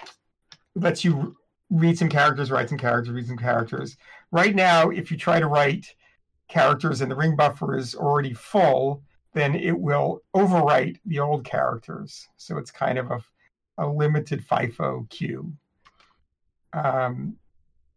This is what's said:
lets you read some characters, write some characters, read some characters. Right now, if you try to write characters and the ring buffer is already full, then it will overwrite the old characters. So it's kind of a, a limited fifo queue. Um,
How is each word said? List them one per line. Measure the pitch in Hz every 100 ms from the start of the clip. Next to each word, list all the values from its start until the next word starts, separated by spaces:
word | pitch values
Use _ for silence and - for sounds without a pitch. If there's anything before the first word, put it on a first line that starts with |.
| - - _ _ _ - _
lets | 180 175 -
you | 180 143 139 - _ _ -
read | 165 170 165
some | 160
characters, | 143 147 135 131
write | 123 120
some | 120
characters, | 120 120 120
read | 123 120
some | 123
characters. | 120 117 113 131 135 - - - _
Right | 170 202
now, | 196 185 165 170
if | 175 165
you | 160
try | - 170
to | 156
write | 147 139 165 - _ _ _ _ _ _
characters | 160 135 143 165 127
and | 131
the | 131
ring | 160 147
buffer | 147 139 147 135
is | 123
already | - 143 147 139
full, | 117 - 208 160 131 135 143 - _ _
then | 156 143
it | 151 175 170
will | 143 143 139 - -
overwrite | 190 196 175 147 139 147 -
the | 208 143
old | 147 147
characters. | 117 127 127 120 - 165 - - - _
So | - 151
it's | -
kind | - 135 127
of | 123
a, | 123 - _ _ _ _ -
a | 147
limited | 147 151 147 - 143 -
fifo | 117 120 - 69 131 113
queue. | - - - 160 151 _ _ _ _ _ _ _ _ _ _ _
Um, | 160 143 131 127 127 147 - _ _ _ _ _